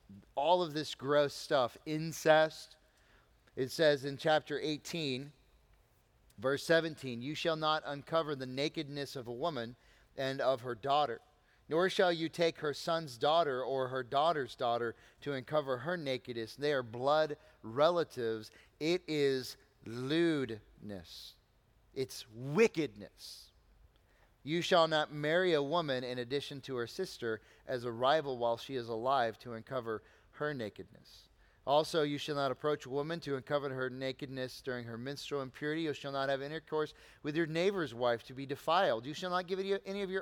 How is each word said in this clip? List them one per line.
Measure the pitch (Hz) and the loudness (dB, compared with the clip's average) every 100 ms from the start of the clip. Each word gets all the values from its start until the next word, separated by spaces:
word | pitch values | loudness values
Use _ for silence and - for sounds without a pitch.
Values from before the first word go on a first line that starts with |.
| - 98 - - | -20 -20 -10 -2
all | 151 180 | 4 4
of | 170 | 2
this | 147 139 | -2 -6
gross | - 131 147 143 | -6 2 4 4
stuff, | - - 147 117 - - | 0 0 2 2 -2 -6
incest. | 156 165 139 160 156 156 - - - _ _ _ _ _ _ _ - | -4 -4 0 6 8 6 0 -18 -20 _ _ _ _ _ _ _ -4
It | 127 | -4
says | - 156 143 | 4 4 4
in | 139 139 | 0 -2
chapter | 160 156 - 143 | 2 2 2 -4
eighteen, | 147 147 - 170 147 127 143 - _ _ _ _ _ _ _ _ _ - | -2 -4 -6 -4 -2 -4 -6 -16 _ _ _ _ _ _ _ _ _ -4
verse | 127 139 - | 0 0 4
seventeen, | 165 160 151 131 117 | 4 4 -4 -8 -6
"You | 131 | -6
shall | 151 170 156 | -2 0 2
not | 156 156 - | 2 0 -2
uncover | 143 - 165 156 139 | -8 -2 0 0 -4
the | 127 | -6
nakedness | 127 147 165 143 143 135 139 | -2 -4 -4 -8 -6 -8 -8
of | 117 | -8
a | |
woman | 120 170 135 117 127 _ - _ - | -4 -4 -4 -6 -10 _ -20 _ -6
and | 135 139 | -4 0
of | 127 131 | 2 2
her | 123 117 | -2 -4
daughter, | 135 143 139 113 _ _ _ _ - | 2 2 2 -2 _ _ _ _ -2
nor | 156 185 | 2 2
shall | 196 185 | 4 4
you | 165 160 | 4 -2
take | - 165 - | 2 2 2
her | 151 | -4
son's | 135 - 165 156 117 | -4 -2 -4 -4 0
daughter | 147 165 147 127 | 4 4 4 2
or | 123 135 127 | 0 0 0
her | 131 | -2
daughter's | 123 139 160 151 120 | 0 2 4 2 -2
daughter | - 123 117 117 - - - | -2 0 0 0 -6 -14 -12
to | 143 | -6
uncover | 135 - 151 135 123 | -6 -2 0 0 -2
her | 143 180 | -2 -4
nakedness. | 139 127 - 117 110 - | -2 -4 -4 -6 -6 -2
They | 143 | 0
are | 139 | 0
blood | 117 120 135 156 156 147 - - | -2 0 4 4 4 -2 -14 -16
relatives." | 110 117 160 175 151 127 113 113 107 - - - | -6 4 6 6 0 -2 -2 -2 -6 -18 -18 -4
It | 156 175 - | 0 0 0
is | 151 139 131 120 - _ _ 107 | 2 4 2 -2 -12 _ _ -10
lewdness. | 120 131 165 170 151 123 107 - - 107 98 80 - - - _ _ _ _ _ | -6 0 2 4 2 -2 -6 -12 -16 -12 -12 -12 -16 -18 -20 _ _ _ _ _
It's | - 131 - - 110 | -8 -6 -8 -14 -10
wickedness. | 135 156 226 165 143 104 98 - - - - _ _ _ - _ _ _ _ _ | -2 4 4 4 -4 -4 -16 -16 -18 -18 -20 _ _ _ -20 _ _ _ _ _
"You | 135 170 | -4 -2
shall | 156 175 165 | 4 6 6
not | 156 151 | 4 0
marry | 147 147 170 185 | -2 0 2 4
a | 151 | 4
woman | 139 170 151 127 | 2 0 0 -2
in | 127 127 | -2 -6
addition | 120 139 - 143 | -2 -4 -4 -12
to | - 127 | -8 -6
her | 117 | -6
sister | - 185 - 117 110 - - - | -6 -8 -6 -6 -6 -8 -16 -8
as | 127 | -6
a | 120 | -4
rival | 113 127 156 143 123 | 0 2 4 2 -2
while | 117 117 | 0 0
she | - 135 | -4 -6
is | 117 | -4
alive | 113 123 135 117 107 | -4 0 2 2 -2
to | 123 | -10
uncover | 113 - 135 113 107 - - _ | -12 -8 -6 -4 -8 -10 -20 _
her | - 151 | -6 -4
nakedness. | 139 107 - 87 - - - - _ _ _ - | -4 -6 -8 -16 -18 -20 -20 -20 _ _ _ 2
Also, | 147 156 165 | 2 4 2
you | 147 143 | 0 0
shall | - 143 | -4 -2
not | 139 | 0
approach | 127 151 147 127 | 0 0 -2 -2
a | |
woman | 139 156 170 | -4 -4 -6
to | 143 135 | -4 -6
uncover | 120 147 139 | -2 -2 -2
her | 131 127 | -4 -4
nakedness | 127 131 127 135 135 127 - | -4 -6 -6 -8 -6 -8 -8
during | 135 123 117 | -8 -6 -6
her | 113 | -8
menstrual | 127 139 - 143 | -8 -10 -6 -6
impurity. | 131 - 151 156 | -6 -6 -4 -2
You | 160 | -2
shall | 139 143 | -4 -4
not | 139 135 | -2 0
have | 135 | 0
intercourse | 139 160 - 156 151 - - - | -2 -8 -4 -2 -2 -6 -20 -10
with | 147 151 | -4 0
your | 156 | 0
neighbor's | 165 185 196 143 | 2 2 2 -2
wife | 117 123 117 - | 0 2 2 -2
to | 131 | -10
be | 135 | -8
defiled. | 139 - 175 180 113 | -6 2 4 4 2
You | 127 151 | -2 -8
shall | 185 | -2
not | 180 180 | -2 -2
give | 190 | -4
any, | 196 196 | -2 -2
any | 190 202 | -2 -6
of | 190 | -4
your | 190 | -4